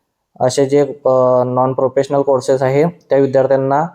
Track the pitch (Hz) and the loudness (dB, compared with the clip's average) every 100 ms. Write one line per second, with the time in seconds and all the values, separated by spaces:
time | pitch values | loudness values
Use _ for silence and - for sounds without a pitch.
0 | _ _ _ - 127 143 135 143 135 120 | _ _ _ -4 -2 0 0 0 0 -2
1 | 131 131 127 127 123 127 127 131 131 139 | 0 2 2 2 0 0 -2 0 -2 -2
2 | 131 143 139 131 123 131 131 139 170 175 | -2 -2 0 -2 0 -2 0 0 -2 -4
3 | _ 139 135 131 131 135 135 139 170 | _ 0 2 2 2 0 0 -2 -4